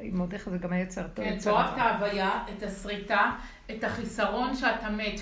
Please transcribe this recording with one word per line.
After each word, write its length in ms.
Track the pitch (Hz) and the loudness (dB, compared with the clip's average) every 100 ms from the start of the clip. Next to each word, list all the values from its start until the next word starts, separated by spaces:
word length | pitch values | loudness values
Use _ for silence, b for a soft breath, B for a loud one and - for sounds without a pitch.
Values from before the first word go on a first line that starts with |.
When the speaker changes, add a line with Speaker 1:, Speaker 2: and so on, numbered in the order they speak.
Speaker 1:
עם 140 | - 185 | -4 -2
מאודיך 300 | 175 202 208 | -2 -4 -4
זה 80 | 180 | -4
גם 140 | 175 | 0
היצר, 300 | 180 185 - 165 | 0 0 -4 -6
Speaker 2:
כן, 80 | - | -4
Speaker 1:
היצר 280 | 214 - 208 | -2 0 4
Speaker 2:
תאהב 140 | 208 - | 6 4
Speaker 1:
הרע. 80 | |
Speaker 2:
את 40 | 262 233 220 | 4 2 4
ההוויה, 420 | 208 196 190 - - 196 | 0 2 2 0 -2 -6
את 40 | |
הסריטה, 680 | 196 - 202 202 - 208 240 - B B - | -6 -6 -6 -6 0 4 4 2 B B -10
את 140 | 220 | -4
החיסרון 720 | 220 - 202 - 196 226 254 262 | -4 -2 -4 0 0 2 0 2
שאתה 340 | 254 - 214 | 2 2 -2
מת 300 | 208 214 202 | -2 -2 -4